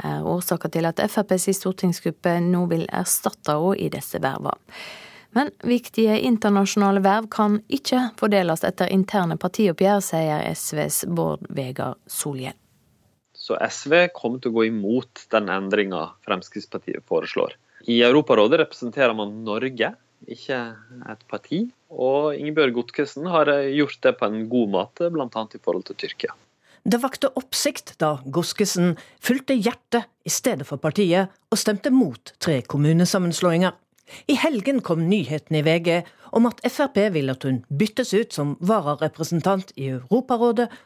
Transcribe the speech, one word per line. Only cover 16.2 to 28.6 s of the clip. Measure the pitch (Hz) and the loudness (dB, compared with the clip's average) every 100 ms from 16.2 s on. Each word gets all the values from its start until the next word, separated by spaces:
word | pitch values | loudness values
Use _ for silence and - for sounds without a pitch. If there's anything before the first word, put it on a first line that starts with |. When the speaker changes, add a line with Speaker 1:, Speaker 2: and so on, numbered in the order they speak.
| - | -6
Speaker 2:
Fremskrittspartiet | 92 - 104 - 98 - - - | -6 -6 -14 -12 -12 -10 -12 -4
foreslår. | 82 78 - - - _ _ - | -4 -2 -4 -4 -6 _ _ -2
I | 117 | 4
Europarådet | 120 147 147 113 107 160 | 6 6 6 4 6 4
representerer | 147 - 120 143 127 110 | 0 -4 -8 0 2 2
man | 104 107 | -6 -8
Norge, | 113 107 135 123 123 233 _ _ - | -6 -4 -4 -2 -4 -4 _ _ -18
ikke | 120 - 127 117 110 - 123 120 | -14 -8 -6 -8 -14 -20 -18 -16
et | 110 _ | -16 _
parti. | 107 - 165 240 - _ | -14 -6 -4 -4 -8 _
Og | - 127 139 151 | -4 0 2 0
Ingebjørg | 143 147 156 139 | -2 -4 0 2
Godskesen | 120 120 - 143 135 170 | 0 -4 -4 -4 -6 0
har, | 165 147 | 2 4
eh, | 143 139 | 2 0
gjort | 143 143 - | 0 -2 2
det | 135 117 | 0 2
på | 107 | -2
en | 110 113 | -2 -2
god | 123 107 | 0 2
måte, | 95 - - 170 | 0 -2 -2 -4
blant | 160 123 113 | -2 -4 -6
annet | 107 | -8
i | - | -6
forhold | - 90 - | -4 -4 -6
til | |
Tyrkia. | - - - - - _ _ _ _ - | -12 -12 -8 -10 -10 _ _ _ _ 0
Speaker 3:
Det | 240 | 0
vakte | 262 - 269 | 0 -2 -2
oppsikt | - - - 294 294 - - | -2 -6 -2 -2 -4 -14 -2
da | 156 143 135 | -2 -2 -4
Godskesen | 151 165 - | -4 -4 -2